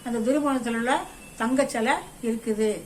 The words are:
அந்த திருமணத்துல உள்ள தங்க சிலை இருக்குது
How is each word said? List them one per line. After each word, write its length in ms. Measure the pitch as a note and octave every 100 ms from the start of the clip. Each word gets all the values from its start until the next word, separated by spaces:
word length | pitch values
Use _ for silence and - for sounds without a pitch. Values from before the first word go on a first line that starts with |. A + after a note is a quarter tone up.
அந்த 140 | B3 A#3
திருமணத்துல 560 | A3 D4+ C#4+ C4 A#3
உள்ள 260 | A3+ A#3+ D#4 - - - -
தங்க 280 | A3+ C4
சிலை 300 | C4+ A#3 - D4 - -
இருக்குது 580 | A#3 A3+ A3+ G#3+ G#3+ F#3